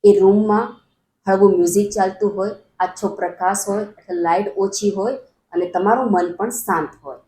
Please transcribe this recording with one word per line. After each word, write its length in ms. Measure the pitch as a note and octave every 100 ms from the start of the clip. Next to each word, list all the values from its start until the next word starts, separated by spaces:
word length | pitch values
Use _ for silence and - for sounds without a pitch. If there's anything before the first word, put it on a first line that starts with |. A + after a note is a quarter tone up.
એ 140 | G#3 G3
રૂમમાં 640 | F#3+ G#3 G#3+ G#3 A#3+ - _ _ _ _ F#3+
હળવું 240 | F#3+ G3+
મ્યુઝિક 380 | F3+ F3 F#3+ G#3
ચાલતું 460 | G#3+ F#3+ F#3+ G#3 G3
હોય, 140 | G3 - _ _
આછો 280 | - - G3
પ્રકાશ 600 | - A#3 - F3+ G3+ G#3
હોય, 140 | G3+
એટલે 380 | G#3 - - F3
લાઇટ 360 | E3+ F3+ G3+ -
ઓછી 340 | G3 - G#3
હોય 260 | F#3+ A3 C4 - _ _
અને 140 | F3 F3
તમારું 460 | F3+ G3+ B3 A#3+
મન 200 | F#3 F3
પણ 180 | F3 A3
શાંત 380 | A#3 - E3+ D3 -
હોય 120 | C#3+ B2